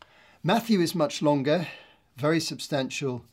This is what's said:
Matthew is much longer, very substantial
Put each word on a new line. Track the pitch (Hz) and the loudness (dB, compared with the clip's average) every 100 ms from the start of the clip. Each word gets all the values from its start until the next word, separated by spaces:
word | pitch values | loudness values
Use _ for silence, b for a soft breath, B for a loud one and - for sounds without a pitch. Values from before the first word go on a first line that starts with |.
| B B B B | B B B B
Matthew | 160 226 233 202 | 0 0 2 2
is | 165 | 2
much | 170 147 - | 0 -2 0
longer, | 151 147 135 175 156 B B B B 120 | 2 2 2 0 -2 B B B B -4
very | 151 165 | 0 0
substantial | 160 131 - 143 127 - 139 120 - | -2 -8 -4 -4 -4 -4 -6 -6 -12